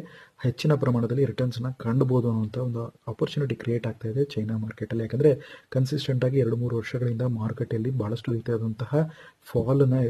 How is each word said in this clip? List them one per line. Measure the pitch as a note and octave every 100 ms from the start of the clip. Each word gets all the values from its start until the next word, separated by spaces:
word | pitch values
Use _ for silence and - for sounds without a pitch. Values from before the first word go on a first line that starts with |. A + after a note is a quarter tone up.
| E3+ - - -
ಹೆಚ್ಚಿನ | B2 - D#3 C#3+
ಪ್ರಮಾಣದಲ್ಲಿ | B2+ A#2+ A#2 B2+ C3
ರಿಟರ್ನ್ಸ್ | - B2+ A#2+
ನ | B2
ಕಾಣ್ಬೋದು | C3 A#2 B2 C3+ B2+ A#2
ಅನ್ನುವಂಥ | A2+ G#2+ B2
ಒಂದು | B2+ A2+ A#2 - -
ಆಪರ್ಚುನಿಟಿ | A2 - - C#3 A#2
ಕ್ರಿಯೇಟ್ | - A#2 A2+
ಆಗ್ತಾ | A2 A2
ಇದೆ | A#2+
ಚೈನಾ | C#3+ - G#2+ A2
ಮಾರ್ಕೆಟ್ | A2 - A2+
ಅಲ್ಲಿ. | A#2
ಯಾಕಂದ್ರೆ | A2 B2+ D3 C3 - - -
ಕನ್ಸಿಸ್ಟೆಂಟ್ | C3 C3 D3 - B2+ B2+
ಆಗಿ | C#3
ಎರಡು | A#2+ A#2
ಮೂರು | A#2+ A#2
ವರ್ಷಗಳಿಂದ | A2 B2 B2 A2+
ಮಾರುಕಟ್ಟೆಯಲ್ಲಿ | B2+ A#2 A2 - A#2 A2+ A#2
ಬಹಳಷ್ಟು | C3 G#2+ A#2 -
ರೀತಿಯಾದಂತಹ | A2+ A2+ A#2 A2+ A2 A#2+ C#3+ D#3+ - - -
ಫಾಲ್ | - A#2+ A2+ C#3
ಅನ್ನ | C3+ C3